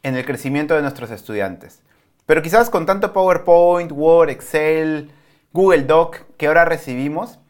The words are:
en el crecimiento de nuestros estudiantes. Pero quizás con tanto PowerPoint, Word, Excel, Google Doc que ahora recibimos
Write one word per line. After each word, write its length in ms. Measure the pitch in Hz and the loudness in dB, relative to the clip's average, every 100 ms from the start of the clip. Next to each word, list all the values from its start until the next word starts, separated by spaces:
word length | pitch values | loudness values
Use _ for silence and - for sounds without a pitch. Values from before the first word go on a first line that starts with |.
en 120 | 135 127 | -6 -6
el 80 | |
crecimiento 520 | 127 123 135 143 151 160 | -6 -8 -6 -6 -2 -2
de 80 | |
nuestros 260 | 143 139 117 | -2 -8 -14
estudiantes. 720 | 107 - 107 95 90 - _ _ _ _ _ - | -14 -10 -6 -6 -8 -20 _ _ _ _ _ -2
Pero 160 | 156 | -2
quizás 260 | 160 208 233 | 2 2 2
con 160 | 190 165 | -2 -2
tanto 260 | 196 196 | -2 -2
PowerPoint, 800 | 196 185 175 180 175 175 175 170 | 0 0 0 4 4 4 2 -4
Word, 380 | 143 156 165 160 | -2 2 4 4
Excel, 800 | 127 - 156 156 160 156 151 147 _ _ _ _ | -2 -6 -2 0 0 -2 -6 -10 _ _ _ _
Google 340 | 165 190 165 135 | 0 4 4 4
Doc 340 | 156 165 - - _ | 2 2 -6 -20 _
que 80 | 151 | 0
ahora 180 | 160 | 2
recibimos 760 | 170 165 - 123 143 156 226 - _ | 2 -2 -6 -6 -6 -6 -10 -16 _